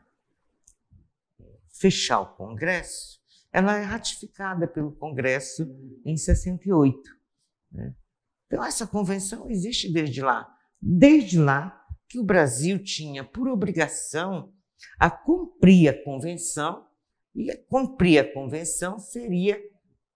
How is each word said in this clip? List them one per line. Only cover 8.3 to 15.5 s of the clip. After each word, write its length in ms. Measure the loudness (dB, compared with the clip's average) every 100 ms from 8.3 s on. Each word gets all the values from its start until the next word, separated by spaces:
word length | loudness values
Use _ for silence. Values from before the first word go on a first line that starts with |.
| _ _
Então, 160 | -8
essa 240 | -6 -6 -6
convenção 640 | -4 -4 -4 -8 -12 -8
existe 420 | -6 -4 -4 -4
desde 300 | -2 -2 -2
lá. 340 | -2 -2 -4 _ _ _
Desde 540 | 0 6 8 8 6 4
lá 420 | 4 4 -2 -12 -18 -20 _
que 100 | -6
o 60 |
Brasil 580 | 2 4 4 2 -2 -2
tinha 400 | -4 -10 -10 -12
por 260 | -12 -8 -4
obrigação 1040 | -2 -2 0 -2 -4 -8 -6 -6 -6 -10 _ _ _ -20 0
a 100 | 0
cumprir 800 | 0 -2 -2 -2